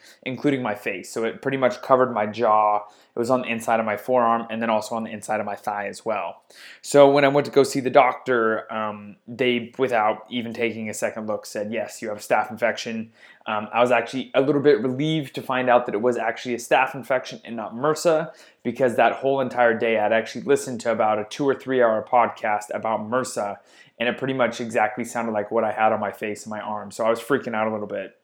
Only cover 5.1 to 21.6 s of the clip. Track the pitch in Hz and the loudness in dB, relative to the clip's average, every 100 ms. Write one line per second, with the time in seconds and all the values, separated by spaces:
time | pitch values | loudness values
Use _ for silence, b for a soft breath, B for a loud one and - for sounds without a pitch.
5.1 | 107 - 107 104 101 - 104 101 98 - | -10 -6 -4 -4 -8 -6 -6 -6 -8 -4
6.1 | 107 87 - _ B B B - 143 139 | -4 -6 -10 _ B B B 2 8 8
7.1 | 143 139 143 127 - 135 143 127 139 127 | 8 4 4 2 4 4 2 2 6 4
8.1 | 123 - 123 113 110 - 113 107 104 104 | 2 -2 0 2 0 -4 -6 -6 -8 -14
9.1 | 98 - 117 127 120 113 - 131 120 107 | -20 -10 -2 0 0 -2 -2 0 2 2
10.1 | 110 - 123 117 113 117 110 110 104 110 | 0 -6 -8 -6 -2 -4 -2 -8 -4 -6
11.1 | 107 107 104 - 110 107 110 104 - 113 | -4 -6 -6 -6 -8 -6 -6 -6 -8 -10
12.1 | 104 - 117 107 110 117 110 120 113 113 | -8 -2 0 0 -2 -2 -2 -6 -8 -10
13.1 | b b b - 107 104 113 123 120 117 | b b b -6 -4 -2 2 4 4 0
14.1 | 131 - - 139 147 143 127 127 127 156 | -6 -2 0 2 4 4 4 2 -2 -2
15.1 | 160 135 - - 127 127 120 - 101 120 | -2 -4 -8 -4 -2 4 4 4 0 0
16.1 | 117 110 117 127 117 - 143 131 139 117 | 0 -2 -4 -4 -6 0 2 2 -2 -2
17.1 | 131 - 113 127 117 104 113 143 156 175 | -2 -4 -14 -12 -10 -10 -4 -2 0 2
18.1 | 156 160 B B B 120 117 131 117 113 | 2 0 B B B -6 0 2 4 4
19.1 | 98 135 135 127 123 120 110 117 110 104 | 4 0 0 0 4 4 4 2 2 2
20.1 | 113 113 123 98 139 139 120 117 110 110 | 2 0 -4 2 2 0 -6 -2 0 2
21.1 | 107 104 - 143 131 | 0 -2 -2 0 0